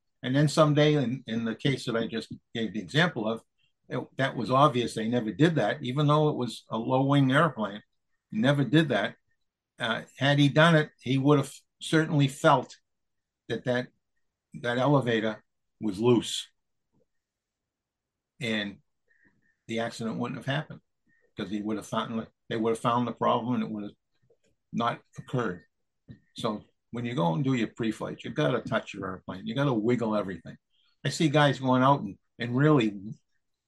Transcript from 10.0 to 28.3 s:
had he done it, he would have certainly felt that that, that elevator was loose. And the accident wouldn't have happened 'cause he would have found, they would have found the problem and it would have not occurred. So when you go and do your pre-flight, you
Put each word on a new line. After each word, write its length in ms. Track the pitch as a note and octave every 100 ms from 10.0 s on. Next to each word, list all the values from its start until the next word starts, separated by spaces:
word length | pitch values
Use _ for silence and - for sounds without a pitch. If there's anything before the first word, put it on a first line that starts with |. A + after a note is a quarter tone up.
| - -
had 220 | C#3 C#3+
he 100 | C#3+
done 280 | D3+ E3 D#3
it, 140 | D3+ _
he 180 | B2+ C3+
would 200 | C#3 D3
have 140 | - - _ _
certainly 480 | - D#3+ D#3+ D3 C#3
felt 480 | - D#3+ C3+ - - _ _ _ _ _ _ -
that 160 | A#2
that, 240 | B2+ B2 B2+ _ _ _ _ _ _ -
that 180 | A#2+ B2
elevator 640 | C3+ D3 A#2+ A2+ A2 G#2+ _ _ _ -
was 180 | A2 F#2+
loose. 480 | A#2+ A#2 - - - _ _ _ _ _ _ _ _ _ _ _ _ _ _ _ _ _ _ -
And 360 | A#2 A2 G2+ F#2+ _ _ _ _ _ _ _ _ -
the 140 | A2+
accident 380 | A#2 - A2+ A#2+
wouldn't 200 | A#2+ D3
have 80 | C3
happened 340 | D3+ - - _ _ _ _ _ -
'cause 140 | F#2+
he 120 | G#2
would 140 | G#2 G#2
have 100 | -
found, 400 | A2+ A2+ A2+ A2 _ -
they 80 | A2+
would 140 | A2+
have 80 | A2+
found 300 | B2 A#2+ A#2+
the 40 |
problem 420 | A2+ A2+ B2 A#2
and 100 | A#2
it 60 | A2
would 140 | G#2+
have 80 | G2+ - _ _ _ _ _ _ _
not 280 | - A#2 D3+ _ -
occurred. 440 | - B2+ A2 F2 _ _ _ _ - - _ -
So 260 | A#2 G#2 - _ _
when 120 | A#2+
you 100 | A#2+
go 200 | A#2+ E3+
and 80 | D#3+
do 120 | C3+
your 140 | B2+ G#2+
pre-flight, 540 | - A2+ - - -
you 80 | A#2+